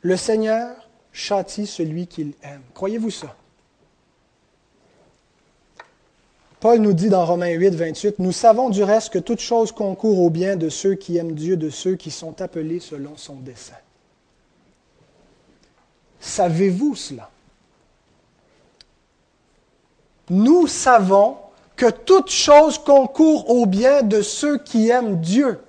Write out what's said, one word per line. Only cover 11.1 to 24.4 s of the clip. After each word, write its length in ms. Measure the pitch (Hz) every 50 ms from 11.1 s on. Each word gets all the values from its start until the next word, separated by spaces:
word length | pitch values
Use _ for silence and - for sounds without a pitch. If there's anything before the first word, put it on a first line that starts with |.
| 170 170
aiment 180 | 170 165 160
Dieu, 200 | 151 151 170 190
de 140 | 175 156 156
ceux 260 | 139 - - 185 190
qui 140 | 180 - 160
sont 320 | 143 - - 160 151 -
appelés 380 | 185 175 - 170 160 156 165 180
selon 360 | 170 - 156 143 139 143 151
son 200 | - - - 147
dessein. » 420 | 131 127 131 123 110 - - - - _ _ _ _ _ _ _ _ _ _ _ _ _ _ _ _ _ _ _ _ _ _ _ _ _ _ _ _ _ _ _ _ _ _ _ _ _ _ _ _ _ _ _ _ _ _ _ _
Savez-vous 760 | - - - - 190 175 160 160 196 196 180 185 269 294 254
cela ? 340 | - - - 143 113 107 - _ _ _ _ _ _ _ _ _ _ _ _ _ _ _ _ _ _ _ _ _ _ _ _ _ _ _ _ _ _ - _ _ _ _ _ _ _ _ _ _ _ _ _ _ _ _ _ _ _ _ _ _ _ _ _ _ _ _ _
Nous 360 | 175 190 214 247 320 359 339
savons 720 | 277 - - - 269 247 226 196 185 196 196 202 233 277 - - - _ _ _ _ _ -
que 120 | 247 233
toute 400 | - - - - 370 381 277 -
chose 480 | - - - - 294 294 311 311 - -
concourt 720 | - - 277 277 262 262 - - 311 320 311 - - -
au 160 | 240 247 233
bien 360 | 202 185 196 233 262 285 285
de 200 | 262 208 202 214
ceux 360 | 202 - - -